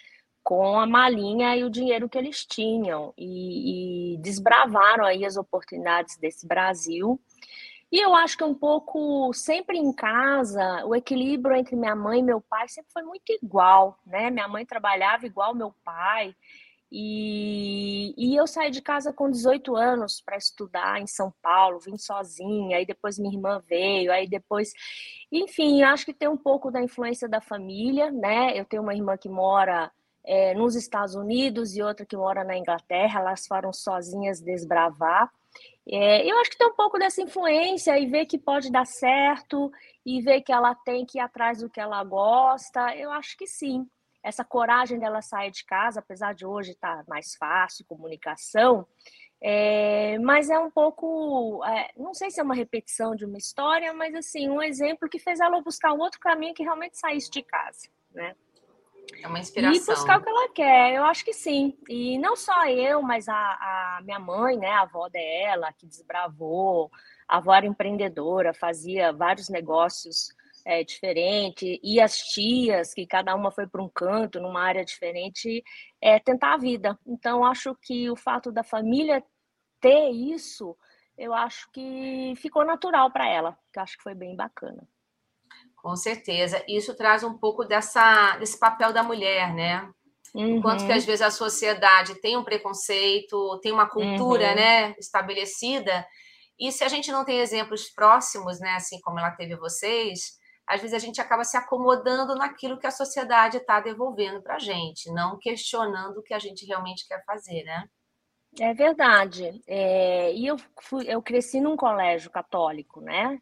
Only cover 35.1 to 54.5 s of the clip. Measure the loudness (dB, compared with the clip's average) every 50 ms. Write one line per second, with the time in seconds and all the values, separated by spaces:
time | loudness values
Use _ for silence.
35.1 | 4 4 2 0 _ _ _ _ -20 -20 -20 -20 _ _ -10 -6 0 2 6 6
36.1 | 6 6 6 4 4 2 2 2 2 4 4 4 4 4 0 2 2 2 0 0
37.1 | 0 -2 -6 -6 -4 -2 0 2 4 2 2 0 -2 -2 2 2 2 2 2 2
38.1 | 0 0 -2 -2 -4 -4 -2 0 0 0 0 0 0 0 0 0 -4 -2 2 2
39.1 | 4 4 4 2 2 0 -4 -6 -4 -4 -4 -4 -6 -12 -20 -20 _ _ -10 -6
40.1 | -6 0 2 4 4 4 4 2 2 4 4 2 0 -2 -6 -6 -4 -4 -6 -6
41.1 | -6 -6 -6 -6 -4 -2 -2 -2 -2 -4 -8 -10 -8 -8 -8 -6 -4 -6 -6 -4
42.1 | 0 2 2 4 6 6 6 4 2 0 -4 -6 -4 -2 -2 -2 -4 -6 -8 -8
43.1 | -8 -8 -10 -12 -14 -14 -14 -14 -12 -8 -6 -6 -4 -6 -6 -10 _ _ _ _
44.1 | _ _ -12 -10 -8 -8 -6 -2 -2 0 2 4 4 2 2 0 -4 -6 -4 -4
45.1 | -4 -6 -6 -6 -8 -6 -6 -6 -8 -12 -8 -4 -2 0 0 0 -2 -6 -12 -12
46.1 | -10 -8 -8 -8 -8 -8 -10 -8 -8 -8 -8 -10 -10 -8 -8 -8 -8 -8 -10 -12
47.1 | -12 -12 -12 -12 -10 -8 -4 -2 0 0 0 -2 -4 -12 -18 -18 -18 -14 -14 -14
48.1 | -12 -10 -10 -10 -10 -10 -10 -2 2 6 6 6 6 4 2 _ _ _ -20 -20
49.1 | -20 -20 -20 -20 _ -8 -4 -2 0 2 2 2 2 2 2 2 2 0 0 -2
50.1 | -2 0 2 4 4 4 4 4 2 0 0 0 2 2 2 2 2 -2 -6 -6
51.1 | -4 -4 -4 -2 -2 -2 -2 -4 -4 -6 -4 -4 -2 -4 -4 -6 -10 -14 -12 -12
52.1 | -10 -8 -8 -6 -4 -2 -2 -2 -2 -2 -4 -4 -6 -8 -8 -6 -6 -4 -4 -4
53.1 | -4 -6 -8 -10 -10 -10 -12 -10 -6 -2 0 0 0 0 0 -4 -6 -6 -6 -6
54.1 | -8 -10 -10 -8 -8 -6 -4 -2